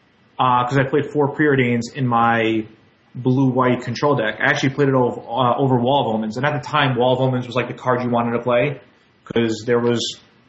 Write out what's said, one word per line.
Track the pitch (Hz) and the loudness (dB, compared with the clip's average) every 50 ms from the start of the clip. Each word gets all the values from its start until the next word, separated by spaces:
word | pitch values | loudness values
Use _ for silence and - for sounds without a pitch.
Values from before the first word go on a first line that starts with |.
| _ _ _ _ _ _ _ - | _ _ _ _ _ _ _ 0
uh, | 131 127 123 123 123 | 0 2 2 2 0
'cause | 123 135 | 2 2
I | 139 131 | 0 0
played | 139 - 147 - - | 2 0 0 0 0
four | - 147 143 139 139 | 0 0 0 0 0
Preordains | - 156 147 139 131 123 120 120 117 113 - - | 0 2 2 4 2 2 2 0 -2 -2 -4 -6
in | 147 131 | -4 -2
my | 123 120 117 117 117 117 113 110 113 113 110 107 110 - _ _ _ _ _ _ _ - | 0 2 2 2 2 2 2 2 0 0 -2 -4 -10 -16 _ _ _ _ _ _ _ -12
blue-white | 131 120 131 127 135 135 127 117 127 127 127 123 - - | -4 -2 0 2 2 2 2 2 2 2 2 2 0 -2
control | 135 117 - 151 147 139 | -6 -6 -2 0 0 2
deck. | 117 107 107 - - | 2 0 -2 -2 -2
I | - 135 | 0 0
actually | 147 143 - 139 | 0 2 0 -2
played | - 147 143 135 | 0 2 0 2
it | 131 | 2
over, | 131 123 117 - - | 2 2 0 -2 -6
uh, | - - 117 127 127 120 - | -10 -6 -2 0 0 0 2
over | - 139 131 131 120 | 2 2 2 2 2
Wall | 120 123 143 139 127 117 | 2 2 0 0 0 0
of | 110 | -2
Omens, | 110 110 110 107 | -4 -4 -4 -6
and | 127 135 | -4 -4
at | 151 147 135 | -4 -4 -4
the | - | -6
time, | - 151 151 139 131 123 | -2 0 0 0 0 0
Wall | 113 123 127 131 | 2 2 2 2
of | 131 | 2
Omens | 131 131 127 127 117 | 0 0 0 -2 -6
was, | - - | -4 -4
like, | 127 113 | -4 -4
the | - 117 | -4 -8
card | - - 131 120 120 123 | -6 -2 -2 -2 -2 -2
you | 120 | -2
wanted | 120 117 117 120 117 | -2 0 0 -2 -2
to | 113 - | -4 -2
play, | 123 120 120 131 147 139 - - _ _ _ _ _ _ _ - | 0 0 0 0 0 -4 -8 -14 _ _ _ _ _ _ _ -12
'cause | - - 117 117 113 110 104 107 | -4 -2 0 0 0 -2 -4 -2
there | 123 120 120 | 0 0 2
was, | 120 120 120 113 117 - - - - _ _ _ _ | 2 2 0 0 -2 -6 -10 -12 -18 _ _ _ _